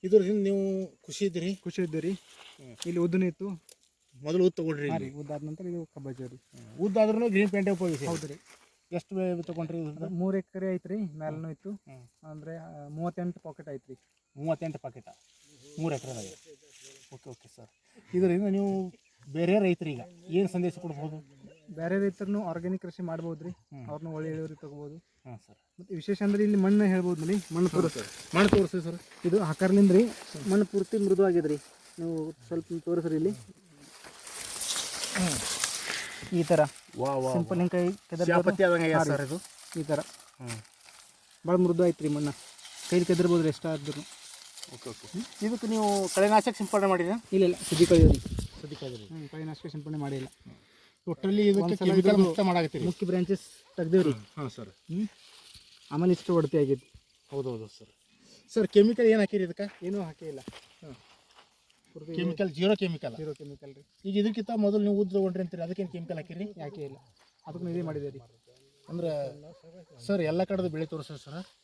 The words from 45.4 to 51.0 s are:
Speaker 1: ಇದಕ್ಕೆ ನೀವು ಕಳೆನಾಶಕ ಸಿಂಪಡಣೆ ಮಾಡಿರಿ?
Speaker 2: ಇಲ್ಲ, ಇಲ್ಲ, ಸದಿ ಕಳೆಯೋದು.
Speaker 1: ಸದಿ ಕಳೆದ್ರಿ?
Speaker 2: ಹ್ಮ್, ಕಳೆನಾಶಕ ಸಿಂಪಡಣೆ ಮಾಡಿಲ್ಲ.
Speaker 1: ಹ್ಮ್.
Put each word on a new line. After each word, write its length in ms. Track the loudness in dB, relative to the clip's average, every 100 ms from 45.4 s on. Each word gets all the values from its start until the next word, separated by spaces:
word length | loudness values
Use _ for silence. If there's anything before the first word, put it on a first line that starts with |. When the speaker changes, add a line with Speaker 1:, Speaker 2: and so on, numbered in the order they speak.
| -4
Speaker 1:
ಇದಕ್ಕೆ 220 | -2 -2
ನೀವು 480 | 0 2 2 2 2
ಕಳೆನಾಶಕ 420 | 6 6 4 -4
ಸಿಂಪಡಣೆ 300 | 0 2 4
ಮಾಡಿರಿ? 220 | 2 2
Speaker 2:
ಇಲ್ಲ, 100 | -2 0
ಇಲ್ಲ, 220 | 4 4 2
ಸದಿ 300 | -2 4 8
ಕಳೆಯೋದು. 340 | 10 10 8 0 -6 -8 -10
Speaker 1:
ಸದಿ 140 | -14 -12
ಕಳೆದ್ರಿ? 280 | -12 -12
Speaker 2:
ಹ್ಮ್, 260 | -14 -14 -12
ಕಳೆನಾಶಕ 380 | -10 -10 -10 -12
ಸಿಂಪಡಣೆ 300 | -12 -10 -8
ಮಾಡಿಲ್ಲ. 300 | -6 -6 -8 -14
Speaker 1:
ಹ್ಮ್. 100 | -20 -20 _ _ _ _